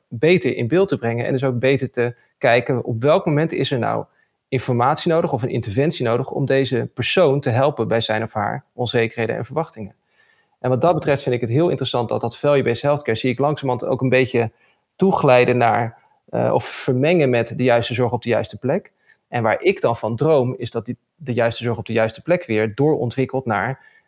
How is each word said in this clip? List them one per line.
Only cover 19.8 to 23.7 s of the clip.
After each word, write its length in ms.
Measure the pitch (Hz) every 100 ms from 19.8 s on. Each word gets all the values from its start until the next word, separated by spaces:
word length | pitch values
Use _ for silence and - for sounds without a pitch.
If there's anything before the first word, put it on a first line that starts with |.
dan 160 | 123 117
van 180 | 110 117
droom, 380 | 151 151 127 127
is 120 | 117
dat 140 | 117 107
die, 120 | 131 _ _
de 180 | 135
juiste 300 | 120 117 113
zorg 140 | 120 110
op 80 | -
de 80 |
juiste 280 | 113 110 -
plek 240 | - 175 -
weer 300 | 107 110 107
doorontwikkelt 680 | 147 151 117 - 131 127 -
naar 340 | 101 107